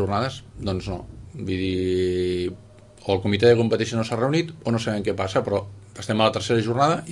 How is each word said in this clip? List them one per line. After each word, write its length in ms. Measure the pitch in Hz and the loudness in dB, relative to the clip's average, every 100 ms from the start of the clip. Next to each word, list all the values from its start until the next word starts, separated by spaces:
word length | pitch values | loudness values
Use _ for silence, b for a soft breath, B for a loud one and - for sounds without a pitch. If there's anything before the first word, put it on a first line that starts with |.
jornades?» 400 | 98 101 131 - - - | 0 0 -2 -6 -16 -8
Doncs 320 | 101 92 98 | -4 -4 -4
no. 140 | 90 - - - | -8 -10 -16 -16
Vull 260 | 147 98 92 | -10 -4 -2
dir, 920 | 95 92 92 92 92 90 90 90 90 92 - - - - | 0 0 0 2 0 0 0 -2 -4 -8 -18 -20 -20 -10
o 80 | - | -2
el 80 | 95 | 0
comitè 300 | 101 101 120 | 2 4 6
de 60 | 117 | 6
competició 400 | 117 110 113 117 | 4 2 0 -2
no 60 | 110 | -2
s'ha 80 | 113 | 0
reunit 320 | 131 160 165 - | 0 0 -2 -6
o 80 | 113 | -2
no 60 | 113 | 0
sabem 220 | 117 104 | 0 -2
què 80 | 98 | -2
passa, 300 | 98 95 135 | -2 0 0
però 140 | 110 101 95 - - - | 0 -2 -4 -16 -20 -12
estem 160 | - 107 | -2 4
a 80 | 110 | 4
la 20 | |
tercera 300 | 110 - 117 | 2 0 2
jornada 380 | 110 120 143 165 160 | 2 2 2 0 0